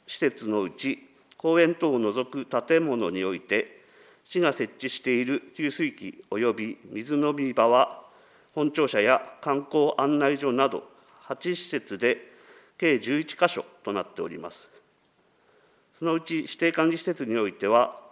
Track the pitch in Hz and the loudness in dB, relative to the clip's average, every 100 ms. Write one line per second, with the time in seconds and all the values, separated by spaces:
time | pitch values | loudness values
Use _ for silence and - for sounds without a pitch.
0 | - - 143 - 110 104 92 - 135 - | -14 -2 -2 -2 -2 -2 -2 -4 -6 -6
1 | - _ _ - 160 165 165 165 165 127 | -10 _ _ -4 2 4 4 2 0 2
2 | 107 113 127 139 127 123 - 165 160 120 | 0 -2 -4 -8 -4 -4 2 2 2 0
3 | 92 92 95 87 - 104 - - _ - | -2 -2 -4 -4 -2 -2 -2 -10 _ -20
4 | - _ _ 180 165 - 117 - 131 - | -20 _ _ 0 0 0 -6 -6 -8 -6
5 | 131 120 123 139 - - 147 - 156 - | 0 0 0 -4 -6 -6 -6 -4 -6 -6
6 | 95 - - 104 120 110 110 - - 104 | -14 -16 -8 -2 0 -2 -6 -10 -12 -12
7 | 127 147 147 147 135 123 113 123 - - | -4 0 0 0 -2 2 6 6 4 -2
8 | - _ _ _ _ 156 147 156 139 107 | -20 _ _ _ _ -2 -2 0 0 2
9 | 107 131 - - 147 139 139 151 147 - | 4 4 2 -8 -4 -2 0 2 2 2
10 | 139 147 139 139 139 123 135 - - _ | 2 2 2 2 0 2 0 -2 -10 _
11 | _ - - 135 180 170 - 143 - 98 | _ -20 -12 -8 -4 -4 -4 -8 -8 0
12 | 117 135 - - - - _ - 165 127 | 2 0 -4 -20 -20 -20 _ -2 0 2
13 | 113 147 156 - 180 - - - - 101 | 0 -2 -4 0 0 0 -8 -10 -4 -4
14 | 90 - 85 82 82 - - - _ _ | -4 -8 -8 -8 -12 -16 -20 -20 _ _
15 | _ _ _ _ _ _ _ _ _ _ | _ _ _ _ _ _ _ _ _ _
16 | 165 165 160 165 - - 165 165 160 165 | -2 -2 -2 -4 -6 0 0 2 2 0
17 | 190 165 120 113 101 90 98 117 123 - | -4 -4 -2 0 0 0 4 4 4 -2
18 | - | -10